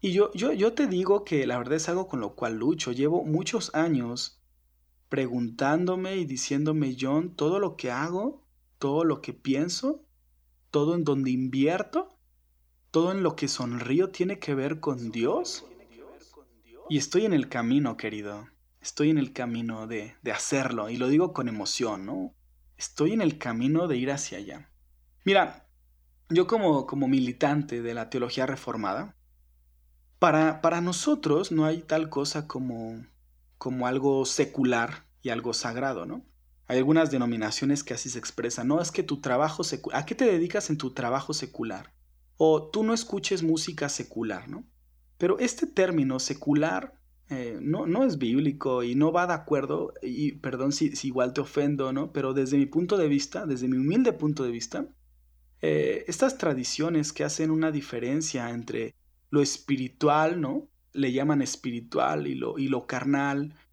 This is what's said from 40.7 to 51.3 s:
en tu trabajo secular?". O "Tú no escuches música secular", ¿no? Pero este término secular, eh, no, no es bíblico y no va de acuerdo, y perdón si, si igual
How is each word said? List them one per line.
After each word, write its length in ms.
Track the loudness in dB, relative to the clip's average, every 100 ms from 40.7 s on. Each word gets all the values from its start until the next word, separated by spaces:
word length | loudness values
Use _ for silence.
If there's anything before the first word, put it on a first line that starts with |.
en 80 | -4
tu 140 | -4
trabajo 400 | -4 -2 -2 -2
secular?". 600 | -6 -6 -6 -6 -6 -12 _ _ _ _ _
O 320 | 6 6 2
"Tú 140 | 0
no 100 | 2
escuches 500 | 2 -2 -4 -2 0
música 460 | 2 0 0 -4 -4
secular", 600 | -4 -8 -6 -4 -4 -8
¿no? 160 | -14 -14 _ _ _ _ _
Pero 220 | 2 2
este 280 | 0 0 -4
término 520 | 2 2 4 2 0
secular, 800 | -4 -4 2 2 4 0 -6 -16 _ _ _
eh, 300 | -8 -6 -6
no, 240 | -2 -2 0
no 180 | 2
es 140 | 2 2
bíblico 680 | 0 2 2 0 0 0
y 120 | 0 4
no 160 | 4
va 160 | 4 2
de 60 |
acuerdo, 600 | -2 0 0 0 -2 -4 -6
y 320 | -6 -2 -2
perdón 380 | -2 -6 -2 -2
si, 240 | 0 0 0
si 120 | -4
igual 260 | 0 0